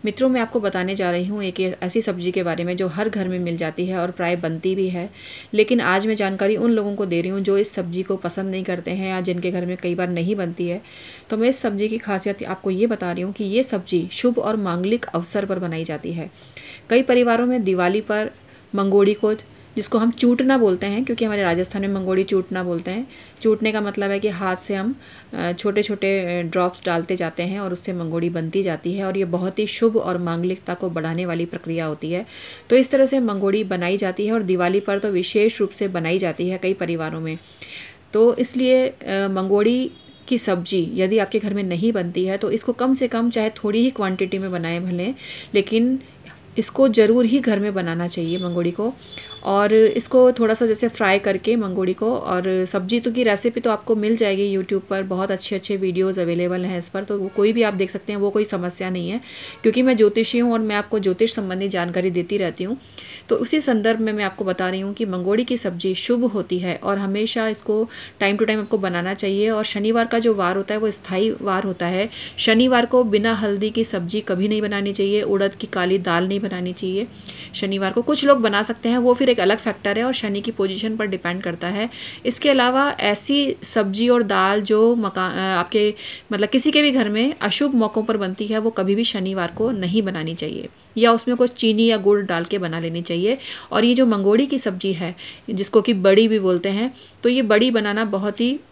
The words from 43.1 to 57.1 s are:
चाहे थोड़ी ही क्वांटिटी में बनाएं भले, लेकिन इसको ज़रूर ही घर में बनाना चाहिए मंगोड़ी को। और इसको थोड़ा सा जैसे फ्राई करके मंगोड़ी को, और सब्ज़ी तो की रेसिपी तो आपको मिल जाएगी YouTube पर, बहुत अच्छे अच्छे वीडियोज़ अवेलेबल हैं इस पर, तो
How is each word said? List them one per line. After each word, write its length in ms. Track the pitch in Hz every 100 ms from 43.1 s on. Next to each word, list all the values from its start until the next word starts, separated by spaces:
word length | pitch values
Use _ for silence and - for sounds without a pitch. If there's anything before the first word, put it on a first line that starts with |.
| 226 240
चाहे 200 | 233 214
थोड़ी 340 | 220 208 220
ही 80 | 254
क्वांटिटी 460 | 262 190 185 185 190
में 140 | 190
बनाएं 340 | 180 165 170
भले, 280 | 180 175 190 269 - - -
लेकिन 460 | 208 202 220 240 262 - - - - - -
इसको 300 | - - 269
ज़रूर 380 | 220 214 240
ही 140 | 233 269
घर 200 | 247 202
में 140 | 208
बनाना 340 | 190 170 170 170
चाहिए 300 | 175 165 180
मंगोड़ी 340 | 180 175 175
को। 220 | 175 220 262 - - - -
और 300 | - 196 208
इसको 580 | 220 220 - - 262 254
थोड़ा 220 | 247 220
सा 120 | 220
जैसे 220 | 233 220 233
फ्राई 320 | - 202 196
करके 360 | 202 196 214
मंगोड़ी 380 | 233 196 180 185
को, 240 | 185 220 254
और 480 | - 180 185 185
सब्ज़ी 340 | 185 196 185 233
तो 120 | 240
की 120 | 233
रेसिपी 360 | 226 202 240 233
तो 120 | 233
आपको 240 | 214 -
मिल 200 | 220 214
जाएगी 420 | 226 208 196 202 190
YouTube 300 | 185 196 190
पर, 160 | 196
बहुत 280 | 190 185 196
अच्छे 240 | 185 -
अच्छे 220 | 196 190 196
वीडियोज़ 440 | 190 175 190 190
अवेलेबल 440 | 170 170 175 180
हैं 120 | 180 180
इस 120 | 170
पर, 140 | 196
तो 160 | 196